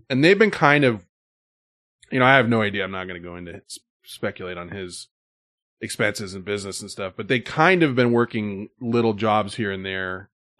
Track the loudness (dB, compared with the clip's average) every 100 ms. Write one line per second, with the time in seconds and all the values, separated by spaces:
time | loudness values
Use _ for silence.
0 | -2 2 4 6 4 4 4 6 4 0
1 | -8 _ _ _ _ _ _ _ _ _
2 | _ 2 6 6 4 2 0 -2 -6 -6
3 | -10 -10 -12 -12 -14 -16 -18 -20 _ _
4 | -20 -8 -8 -8 -10 -10 -10 -10 -10 -14
5 | -18 _ _ _ _ _ _ _ -10 -2
6 | -2 -2 -10 -10 -6 -6 -6 -10 -12 -10
7 | -10 -10 -4 -4 -2 2 4 4 4 4
8 | 4 4 2 -2 -6 -6 -10 _ -2 2
9 | 2 2 2 2 0 -4 -4 -4 -6 -6
10 | -6 -8 -12 _ _